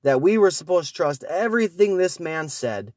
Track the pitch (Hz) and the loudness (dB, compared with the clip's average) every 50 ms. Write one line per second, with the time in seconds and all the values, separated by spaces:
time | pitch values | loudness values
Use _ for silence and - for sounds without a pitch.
0 | - 139 135 131 147 185 214 220 202 185 - - 160 160 180 175 156 - - - | 2 2 2 4 4 4 4 6 4 4 2 -2 -4 0 0 0 0 -2 -6 -2
1 | 170 147 147 131 - - 156 185 226 233 220 233 226 196 165 175 208 202 190 180 | -2 -2 -2 -6 -10 -6 -4 -2 -2 0 0 0 0 -2 2 2 2 2 4 2
2 | 185 180 - - 170 160 160 160 156 147 - - - 120 107 101 101 110 _ | 0 0 -2 -6 -10 -8 -6 -6 -6 -8 -8 -6 -6 -6 -6 -6 -8 -12 _